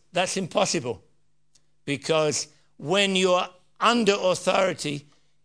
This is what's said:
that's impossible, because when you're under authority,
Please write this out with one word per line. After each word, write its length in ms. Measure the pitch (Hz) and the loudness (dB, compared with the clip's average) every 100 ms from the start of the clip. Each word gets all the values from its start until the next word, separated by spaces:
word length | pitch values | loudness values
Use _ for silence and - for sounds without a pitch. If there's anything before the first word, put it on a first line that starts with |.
| _ | _
that's 240 | 180 185 190 | -4 -2 -4
impossible, 640 | 185 208 190 175 123 110 - _ _ _ _ _ _ _ | -4 -2 0 -2 -4 -8 -12 _ _ _ _ _ _ _
because 640 | - 143 - 160 151 147 - _ _ _ | -8 -6 0 0 2 -2 -6 _ _ _
when 380 | 143 196 196 | -2 0 2
you're 320 | 190 185 180 214 - _ _ | 2 2 2 0 -10 _ _
under 360 | 196 240 202 202 | 2 4 2 2
authority, 840 | 185 170 - 196 190 156 147 143 - _ _ _ | 0 0 0 2 0 -2 -6 -8 -12 _ _ _